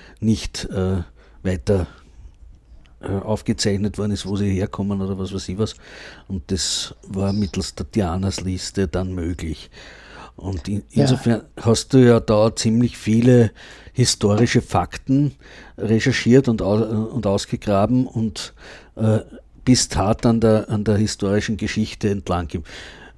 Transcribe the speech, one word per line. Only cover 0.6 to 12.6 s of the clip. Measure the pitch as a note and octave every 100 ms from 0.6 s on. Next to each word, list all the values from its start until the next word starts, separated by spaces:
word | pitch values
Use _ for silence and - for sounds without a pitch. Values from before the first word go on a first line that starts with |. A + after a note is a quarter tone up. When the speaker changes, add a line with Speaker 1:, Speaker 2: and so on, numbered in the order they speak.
| -
Speaker 1:
äh, | F#2+ F#2 F#2+ - - - -
weiter, | F#2+ F2+ - G2 D#2 - - - - - - - _ - - -
äh, | -
aufgezeichnet | G2 G#2+ G#2+ - G#2+ G#2 G2 G#2 -
worden | G#2
ist, | G2 F#2
wo | G2+
sie | G2+
herkommen | F#2+ G#2 - G2+ G2
oder | F#2+ F#2+
was | F#2
weiß | F#2+ -
ich | F#2+
was. | G#2+ - - - - - -
Und | F#2+ -
das | F#2+ - - - - -
war | F#2+ G2
mittels | G2+ G2+ F#2+ -
der | - E2+
Dianas | A2 F2 F#2 F#2+ -
Liste | F#2 F#2 - G2+ F#2
dann | F2+ F#2
möglich. | F#2 E2+ F2 E2 - - - - - - - - -
Und | E2 F2 F#2+
in-, | G#2 -
Speaker 2:
Ja. | C#3+
Speaker 1:
insofern | C3+ B2+ A#2+ A2 - -
hast | A#2+ A2 -
du | C3
ja | B2 A#2
da | - G#2+ A2
ziemlich | -